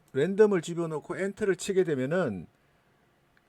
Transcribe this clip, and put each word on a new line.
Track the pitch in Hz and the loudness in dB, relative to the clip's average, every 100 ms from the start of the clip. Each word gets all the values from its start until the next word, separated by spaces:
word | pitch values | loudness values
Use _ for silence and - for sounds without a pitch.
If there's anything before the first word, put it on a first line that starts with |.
| - | -6
랜덤을 | 131 170 196 214 190 | -2 0 6 6 4
집어넣고 | 160 170 165 151 - 156 | -2 -6 -4 -6 -8 -6
엔터를 | 196 196 208 175 | -4 -2 -2 -2
치게 | - 190 | 0 0
되면은 | 170 135 131 180 151 95 - _ _ _ _ _ _ _ _ _ | 2 0 0 0 -2 -4 -12 _ _ _ _ _ _ _ _ _